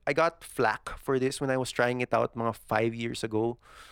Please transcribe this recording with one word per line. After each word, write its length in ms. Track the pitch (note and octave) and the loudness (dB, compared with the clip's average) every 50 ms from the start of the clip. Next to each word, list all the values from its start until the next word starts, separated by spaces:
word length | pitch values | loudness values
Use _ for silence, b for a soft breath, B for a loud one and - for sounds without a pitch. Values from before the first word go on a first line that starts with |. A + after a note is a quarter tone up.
| _ | _
I 80 | D3 D3 | -2 2
got 300 | D#3+ D#3+ E3 - - - | 2 2 2 0 -4 -12
flack 460 | - - - A#2+ G#2+ G#2+ - - - - - | -6 -2 0 2 2 0 -2 -6 -12 -12 -8
for 160 | - - C3+ | -2 -2 0
this 240 | C3 C3 C3 C#3 - | 2 0 0 -2 -2
when 80 | D3 C3+ | -2 0
I 80 | C3 | 0
was 140 | C3 B2+ - | 0 -2 -2
trying 300 | - - A#2+ A#2+ B2 B2 | 0 2 2 2 2 0
it 120 | B2 - - | 0 2 2
out 240 | A#2 A#2 - - | 2 2 0 -2
mga 180 | A#2 A#2 A2+ G#2+ | -2 -2 -2 -4
five 380 | - - - A2+ G#2+ A2+ A#2 A#2 | -4 -4 -2 0 2 2 0 0
years 300 | A#2 A#2 A#2 A2+ - - | -2 -4 -6 -4 -6 -4
ago. 340 | A2+ A2 G#2+ A2+ A#2 A#2+ B B B B B B B | -2 0 0 0 0 -2 B B B B B B B